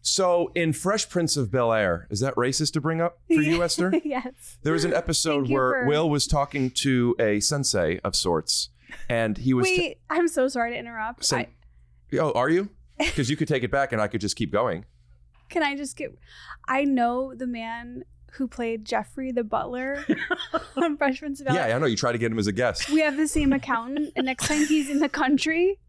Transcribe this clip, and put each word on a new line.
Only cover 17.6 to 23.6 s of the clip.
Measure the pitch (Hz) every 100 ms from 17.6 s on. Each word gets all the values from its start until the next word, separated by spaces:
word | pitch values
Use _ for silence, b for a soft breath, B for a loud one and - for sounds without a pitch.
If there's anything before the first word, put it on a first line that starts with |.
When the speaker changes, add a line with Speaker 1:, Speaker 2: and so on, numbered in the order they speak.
| 226 233 240 247 - - -
Speaker 2:
who | - 262
played | - 233 226
Jeffrey | 214 220 208 - 262
the | 247
butler | 214 220 254 247 262 285 294 311 - 370
<laughs> | - 330 - -
on | 339 294
Fresh | 285 262
Prince | 302 277
of | 269
Bel-Air. | 254 127
Speaker 1:
Yeah, | 120
I |
know. | 147
You | 110
try | 127
to | 120
get | 117
him | 113
as | 101
a |
guest. | 98 123 - -
Speaker 2:
We | 302
have | 302 277
the | 311
same | - 285
accountant, | 269